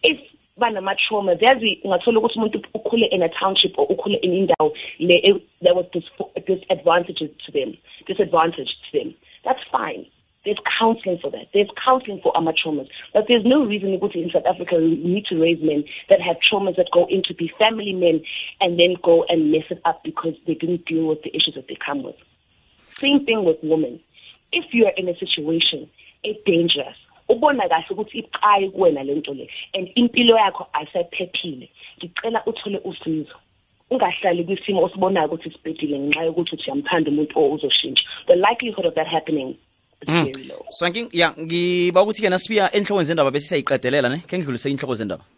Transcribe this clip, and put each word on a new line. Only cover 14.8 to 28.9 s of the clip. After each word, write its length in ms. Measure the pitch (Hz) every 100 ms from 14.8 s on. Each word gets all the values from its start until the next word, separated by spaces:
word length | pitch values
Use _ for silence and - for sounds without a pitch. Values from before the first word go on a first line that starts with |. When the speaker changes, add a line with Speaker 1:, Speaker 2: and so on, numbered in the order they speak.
| 160 165
Speaker 1:
need 300 | 170 190 202
to 140 | 170
raise 220 | 165 170
men 220 | 156 147 147 - -
that 120 | 196
have 160 | 175 165
traumas 380 | - 208 196 180
that 120 | 175
go 140 | 175 175
into 260 | 196 185
be 180 | 175 165 -
family 320 | 220 226 202
men 320 | 185 175 160 156 - - -
and 180 | 190 170
then 160 | 175 180
go 220 | 175 165 -
and 240 | 170 156
mess 140 | 160 160
it 120 | 170
up 180 | 170 160
because 320 | 160 156 165 151 -
they 80 | 160
didn't 300 | 165 175 -
deal 220 | 160 160
with 160 | 156
the 120 | 151 160
issues 200 | - -
that 120 | 131
they 80 | 139
come 280 | - 143
with. 120 | - - _ _ _ _ _ _ _ -
Same 260 | 277 285 277
thing 180 | 220
with 140 | 180 160
women. 360 | 156 160 139 117 _ _ - - _
If 220 | - -
you 120 | 233 208
are 80 | 190
in 120 | 180
a 80 | 170
situation 720 | 185 - 151 165 - 160 - _ - _
e-dangerous, 720 | 214 214 - 170 170 143 131 - _ _ _
ubona 400 | 240 294 269 185
kahle 160 | 165 -
ukuthi 260 | 190 208 -
ibucayi 520 | 220 - 208 202 190
kuwena 320 | 190 180